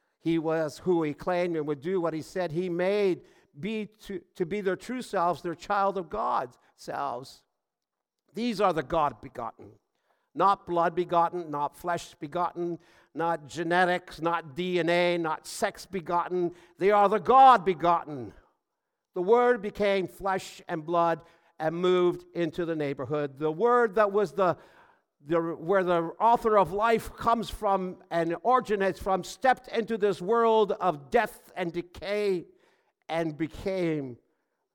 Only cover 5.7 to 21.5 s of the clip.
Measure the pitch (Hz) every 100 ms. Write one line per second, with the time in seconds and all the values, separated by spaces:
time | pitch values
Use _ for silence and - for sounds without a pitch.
5.7 | 208 196 190 165 208 240 - 123 _ _
6.7 | _ - 135 139 123 131 - _ _ _
7.7 | _ _ _ _ _ _ 208 240 190 196
8.7 | 160 131 165 147 117 123 - 113 - 104
9.7 | 107 _ _ _ _ _ 147 190 196 -
10.7 | 170 175 170 175 170 170 175 160 147 143
11.7 | - 175 165 - - 151 175 175 170 175
12.7 | 165 _ _ _ 147 170 165 143 131 165
13.7 | 175 180 180 - - 165 170 160 131 180
14.7 | 175 165 175 175 175 160 156 - - 208
15.7 | - - 190 156 170 165 180 175 - -
16.7 | - 190 208 196 208 165 262 269 233 175
17.7 | 165 170 170 147 143 104 - _ _ _
18.7 | _ _ _ _ 185 180 240 240 240 202
19.7 | 196 202 196 175 - 190 190 - - -
20.7 | 170 156 170 170 165 - _ _